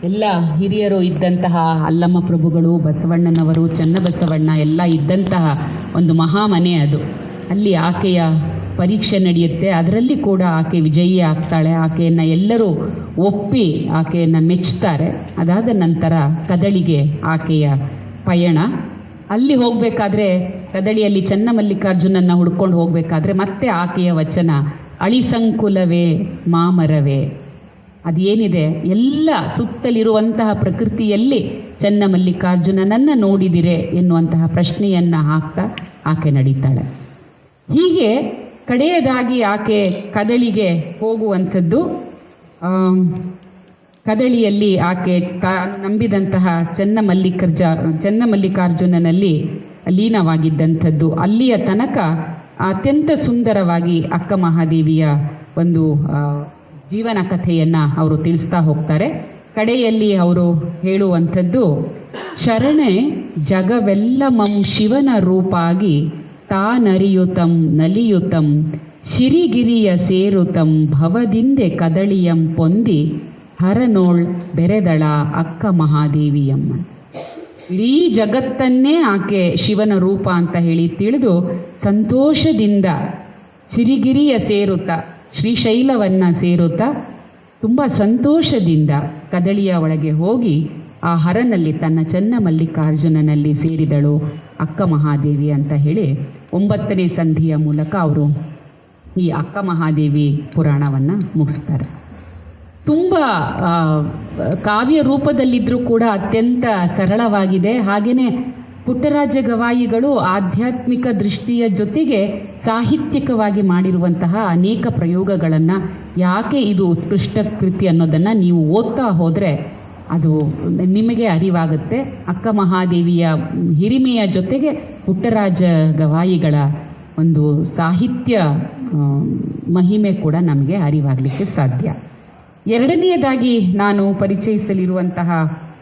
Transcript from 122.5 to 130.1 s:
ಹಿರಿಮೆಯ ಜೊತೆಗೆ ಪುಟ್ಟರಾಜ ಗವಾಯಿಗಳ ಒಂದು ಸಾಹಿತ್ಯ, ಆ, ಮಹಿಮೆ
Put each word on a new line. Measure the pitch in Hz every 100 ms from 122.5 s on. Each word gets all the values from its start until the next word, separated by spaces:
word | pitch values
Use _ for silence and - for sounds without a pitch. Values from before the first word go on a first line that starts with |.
| 208 185 185 185 175 170 170 170 156 165 165 175 156
ಹಿರಿಮೆಯ | 202 262 262 233 202
ಜೊತೆಗೆ | 185 185 262 294 - - - -
ಪುಟ್ಟರಾಜ | 190 240 220 202 175 180 165 160 151
ಗವಾಯಿಗಳ | 156 156 180 175 160 147 143 151 - - - -
ಒಂದು | 165 151 147 147
ಸಾಹಿತ್ಯ, | 170 - 165 175 247 247 - 127
ಆ, | 160 147 - - 247 156 143 139 - 123 - - -
ಮಹಿಮೆ | 175 180 208 208